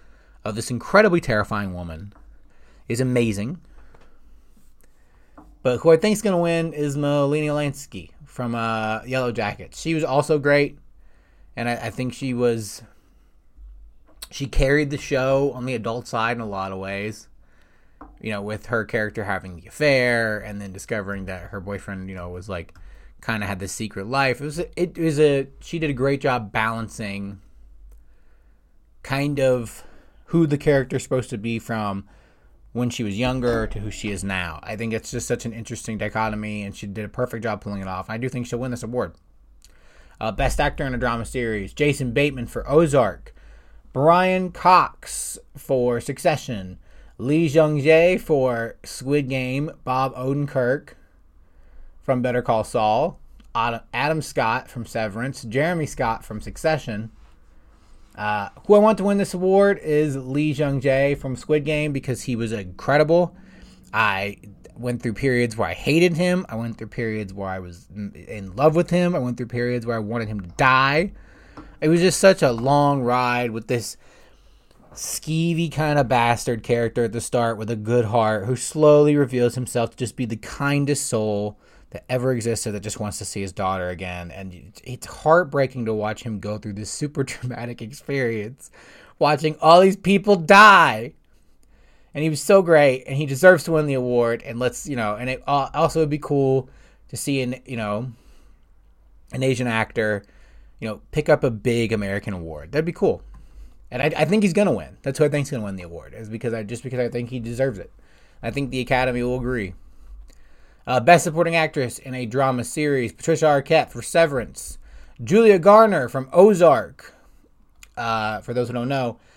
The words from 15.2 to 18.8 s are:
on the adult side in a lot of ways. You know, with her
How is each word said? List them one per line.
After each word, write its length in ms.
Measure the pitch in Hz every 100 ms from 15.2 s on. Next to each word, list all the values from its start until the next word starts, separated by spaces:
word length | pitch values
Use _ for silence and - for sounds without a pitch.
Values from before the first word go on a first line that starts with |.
| 131 135 143
on 120 | 123 123
the 80 |
adult 340 | 120 110 120 -
side 300 | 117 113 120
in 40 |
a 40 | 110
lot 260 | 98 95
of 60 | 95
ways. 500 | 95 98 107 113 - - - _ _ _ _ - - -
You 100 | 110
know, 100 | 104
with 260 | 101 107 -
her 180 | 117